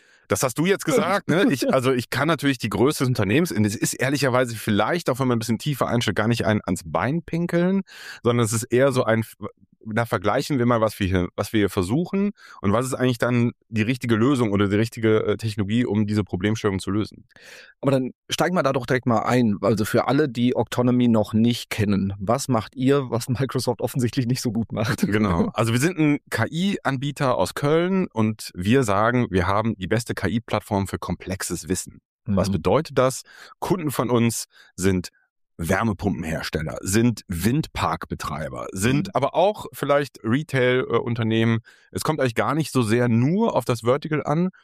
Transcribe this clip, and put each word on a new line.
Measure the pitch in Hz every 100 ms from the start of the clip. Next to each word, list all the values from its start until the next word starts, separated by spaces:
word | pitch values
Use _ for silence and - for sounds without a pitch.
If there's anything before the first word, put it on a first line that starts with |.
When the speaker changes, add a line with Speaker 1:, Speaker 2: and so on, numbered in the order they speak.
| _ _ -
Speaker 1:
Das | 98
hast | 131 135
du |
jetzt | 175 185 -
gesagt, | 220 170 196 -
ne? | 156 254
Ich, | 139 269
Speaker 2:
<laughs> |
Speaker 1:
also | 131 127
ich | 127 -
kann | 123 147
natürlich | 160 143 135
die | 113
Größe | 95 131 156
des | 135
Unternehmens, | 120 98 127 175
und | 87 104
es |
ist | 104 156
ehrlicherweise | - 127 143 135 123 127
vielleicht, | 110 - 104 110 175 -
auch | 127
wenn | 131
man | 117
ein |
bisschen | 113 113
tiefer | 151 135 -
einsteigt, | 117 110 95
gar | 110
nicht | 117 -
ein | 107
ans | - 87 85
Bein | 78 110 165
pinkeln, | - 170 170 170 180 196 - - - -
sondern | 120 120 110
es |
ist | 113
eher | 117 120 139
so | 123
ein, | 110 113 110 - 104 - _ _
na, | 110 107 117
vergleichen | 110 101 120 143 143
wir | 120
mal, | 117
was | 107 -
wir | 92
hier, | 92 90
was | - 101
wir | 110
hier | 98
versuchen | - 90 135 180 196 202 - - -
und | 101
was | 107 131
ist |
eigentlich | - 127 120
dann | 120 123 120 - _
die | 110
richtige | 107 131 120
Lösung | 110 123 139 113
oder | 98 101
die | 104
richtige, | 117 - 110 107 -
äh, | 98
Technologie, | 113 104 98 117
um | 123 104 104
diese | 107
Problemstellung | 95 90 104 110 107 95
zu | -
lösen. | 101 98 - - - - - - _
Speaker 2:
Aber | 139
dann | 135 127 - -
steigen | - 160
wir | 180
da | 135
doch | 135 123
direkt | 127 123
mal | 110
ein. | - 123 117 101
Also | 190 104
für | 107 117 -
alle, | 135 151
die | 117 123
Octonomy | 120 117 - 123 123 123
noch | 113 101
nicht | 110 117 117 -
kennen, | - 104 98 98 101
was | 95 131 -
macht | 113 - -
ihr, | 131 143 127
was | 113 -
Microsoft | 123 135 131 127 120
offensichtlich | 123 139 120 - 120
nicht | 127
so | 127
gut | 107 110
macht? | 110 107 -
<laughs> | 101
Speaker 1:
Genau. | 104 104 87 226
Also | - 113
wir | 120
sind | 160 180
ein | 151 147 -
K-I-Anbieter | - 113 160 196 190 131 135 143 - 139 -
aus | -
Köln | - 143 160 180 190 180
und | 110 110 107 -
wir | 90 92 131
sagen, | 113 98 113 123 117
wir | 92 87
haben | 101 113 -
die | 90
beste | 110 -
K-I-Plattform | 110 95 113 - 107 - 101 95
für | 98
komplexes | - 87 - 101 - 87 78
Wissen. | 92 - - _ _
Was | - 95 95
Speaker 2:
Mhm. |
Speaker 1:
bedeutet | 98 90 120 160 131
das? | 127 - - - - -
Kunden | - 180 151
von | - 117
uns | 120 117 - - _ - -
sind | 92 92 85 _ _ _ _ -
Wärmepumpenhersteller, | 85 95 113 95 101 78 80 80 - 80 78 60
sind | - 104 120 104 -
Windparkbetreiber, | 87 104 143 - - 85 82 - 82 - 73 73 62 62
sind | 92 110 139 101
Speaker 2:
Mhm. |
Speaker 1:
aber | 127 135
auch | 147 190 214 -
vielleicht | - 143 143 143 -
Retail, | 113 131 156 135 123 127
äh, | - 117
Unternehmen. | 117 117 113 113 113 113 - - _
Es | 98
kommt | - 151
eigentlich | 131
gar | - 107
nicht | 147 147
so | 135
sehr | 110 117 123
nur | 113 131 190 226
auf | - -
das | 120
Vertical | 113 139 151 151
an, | - 156 185 -